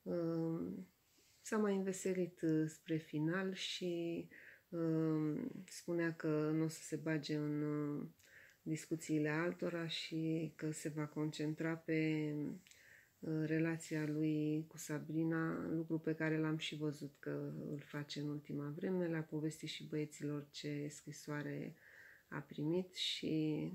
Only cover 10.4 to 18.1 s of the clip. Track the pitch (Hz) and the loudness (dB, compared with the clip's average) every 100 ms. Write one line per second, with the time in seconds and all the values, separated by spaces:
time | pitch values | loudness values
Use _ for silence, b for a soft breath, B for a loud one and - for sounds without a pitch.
10.4 | 160 - 156 151 165 151 147 151 151 151 | -2 -2 -4 -2 -4 -2 -2 0 -2 0
11.4 | 151 156 165 165 - 160 156 156 151 147 | -2 0 -2 -2 2 4 4 2 0 0
12.4 | 143 185 B B B B B _ 160 156 | -4 -6 B B B B B _ -2 0
13.4 | 156 160 165 165 - 156 151 151 156 151 | 4 4 4 0 -2 0 0 2 2 4
14.4 | 151 151 160 156 - 147 151 160 165 165 | 2 0 -2 -10 -4 -4 0 2 2 2
15.4 | 160 170 170 160 165 160 160 160 160 156 | 2 0 0 -2 0 0 0 2 2 4
16.4 | 156 156 - 151 151 143 143 - 147 143 | 2 0 -2 -2 -2 -2 -10 -8 -6 -4
17.4 | 147 151 151 147 - 147 147 | -4 -6 -6 -6 -6 -6 -6